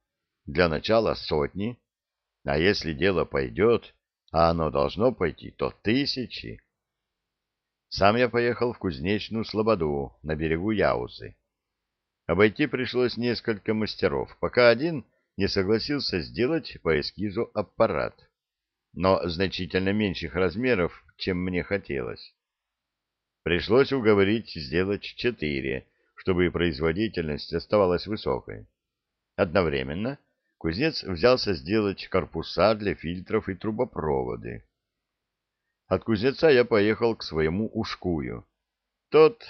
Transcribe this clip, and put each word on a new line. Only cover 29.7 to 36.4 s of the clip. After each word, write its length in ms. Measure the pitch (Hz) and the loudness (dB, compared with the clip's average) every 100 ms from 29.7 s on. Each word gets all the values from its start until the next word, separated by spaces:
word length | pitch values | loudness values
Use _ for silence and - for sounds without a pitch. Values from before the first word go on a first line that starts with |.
| 69 65 85 117 143 _ _ _ _ | 0 -4 -6 -6 -8 _ _ _ _
кузнец 460 | 82 87 160 - | -4 -2 -2 -4
взялся 500 | - 82 120 127 104 | -6 2 4 4 0
сделать 540 | 82 71 110 101 90 - | -4 -2 0 0 -4 -4
корпуса 680 | 92 - 82 - - 101 | -2 -2 -6 -6 2 2
для 220 | 107 101 78 | 2 -2 -4
фильтров 520 | 80 90 90 104 98 | -6 -8 -4 -4 -4
и 60 | |
трубопроводы. 1080 | 92 107 110 127 80 78 67 62 58 57 57 - _ _ _ _ _ _ _ _ _ _ _ - | -6 -4 -4 -4 -4 -2 0 -2 -6 -10 -12 -16 _ _ _ _ _ _ _ _ _ _ _ -2
От 160 | 92 | -2
кузнеца 460 | - 104 127 120 | 0 0 0 4